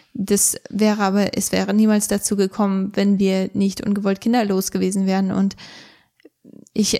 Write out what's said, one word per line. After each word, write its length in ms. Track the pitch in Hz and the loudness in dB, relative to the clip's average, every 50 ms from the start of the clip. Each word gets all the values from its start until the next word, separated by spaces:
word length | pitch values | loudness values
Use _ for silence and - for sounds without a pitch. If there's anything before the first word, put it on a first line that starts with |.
| _ _ _ | _ _ _
das 420 | - 196 - 202 196 - - - - - - | -8 -2 0 0 2 2 0 -2 -4 -10 -8
wäre 340 | - 202 214 214 208 214 202 | -2 0 2 2 2 2 0
aber, 340 | 190 190 208 202 - - | 0 2 2 0 0 0
es 160 | - 190 - - | -2 -4 -2 -2
wäre 220 | 185 190 196 196 | -2 -2 0 2
niemals 340 | 214 220 214 214 208 208 - | 2 4 4 4 2 0 0
dazu 280 | 202 196 - - 214 | -2 -4 -2 -2 0
gekommen, 560 | 196 190 190 - - 208 196 190 190 190 202 - | 0 0 -2 0 0 0 0 0 0 -2 -2 -2
wenn 240 | - 196 202 202 190 | 0 2 2 2 2
wir 320 | 196 190 190 190 190 - - | 2 2 2 0 -2 -2 -2
nicht 300 | 202 196 196 190 - - | 0 0 0 -2 -4 -4
ungewollt 360 | - 202 202 196 202 196 190 | -2 -2 0 0 -2 -2 0
kinderlos 500 | - 226 233 247 220 196 190 190 190 - | 0 0 0 2 2 2 0 0 -2 -2
gewesen 360 | - 190 185 185 196 196 190 | -2 -2 -2 0 0 0 0
wären. 260 | 190 185 190 196 185 - | 0 0 0 0 0 0
Und 240 | 190 196 196 - - - - - - - - - _ _ _ _ _ _ - _ _ _ - - - - _ _ | 0 0 0 -2 -6 -14 -20 -20 -20 -20 -20 -20 _ _ _ _ _ _ -20 _ _ _ -20 -20 -20 -20 _ _
ich, 200 | 220 214 214 - - | -2 0 0 0 -2